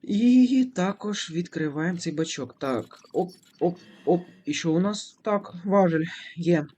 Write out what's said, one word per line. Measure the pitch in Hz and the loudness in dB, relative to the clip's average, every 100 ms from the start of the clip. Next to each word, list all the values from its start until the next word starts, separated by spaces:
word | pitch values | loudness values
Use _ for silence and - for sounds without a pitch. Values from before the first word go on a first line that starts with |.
І | - 208 240 254 247 262 254 - | -2 2 6 6 6 4 0 0
також | 185 190 208 208 - | -2 -4 -8 -6 -6
відкриваємо | 160 175 - 156 143 165 175 | -6 -6 -4 -4 -2 -4 -4
цей | 170 | -6
бачок. | 151 160 - 127 - | -4 -6 -6 -10 -8
Так, | 135 123 - - _ | -4 -4 -6 -18 _
оп, | - 180 - _ _ | -4 -4 -8 _ _
оп, | 175 175 - - - | -4 -4 -18 -6 0
оп. | 175 180 - - | 0 -2 -14 -8
І | |
що | 147 165 | -4 0
у | 160 | 0
нас? | 196 208 - _ | 0 -4 -12 _
Так, | 220 202 - 180 190 | -4 -4 -4 -10 0
важель | 196 185 160 170 - - 165 | 4 4 2 -2 -8 -14 -4
є. | 165 170 151 | 2 2 0